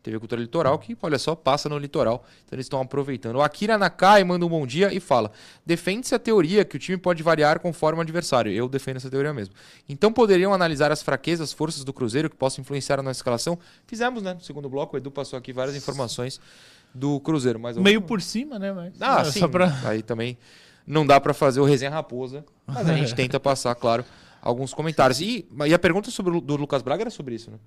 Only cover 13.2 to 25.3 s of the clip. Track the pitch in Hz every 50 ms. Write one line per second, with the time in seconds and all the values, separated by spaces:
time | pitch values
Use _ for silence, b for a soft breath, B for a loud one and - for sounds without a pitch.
13.2 | - 131 120 117 - 165 175 175 b b b b b _ 240 220 240 247 254 233
14.2 | 196 185 185 170 - - 139 147 143 135 127 139 156 156 - 139 127 139 135 143
15.2 | 135 - - 127 123 - 127 127 131 139 139 143 131 - 139 139 127 113 - -
16.2 | 123 135 - - b b b b b b b b b b b 127 131 143 147 139
17.2 | 139 - 160 147 123 123 113 113 117 120 117 120 185 202 214 226 208 - 240 196
18.2 | 165 - - 214 277 302 269 208 196 196 196 180 170 185 - - - 254 262 185
19.2 | - 151 143 208 180 156 127 180 180 180 143 135 127 120 107 110 110 - 120 113
20.2 | 117 123 120 b b b b b b b b b b - 143 156 151 135 139 139
21.2 | - 139 143 - 156 139 120 131 143 139 147 123 131 139 151 160 147 - 120 123
22.2 | 131 123 131 147 160 _ _ _ _ - 135 240 208 165 160 151 147 117 117 139
23.2 | 131 123 - 135 - 139 135 127 - 123 120 - - 117 117 120 123 b b b
24.2 | b b b b - - 120 123 135 123 - - 151 160 151 - 139 127 131 131
25.2 | 170 214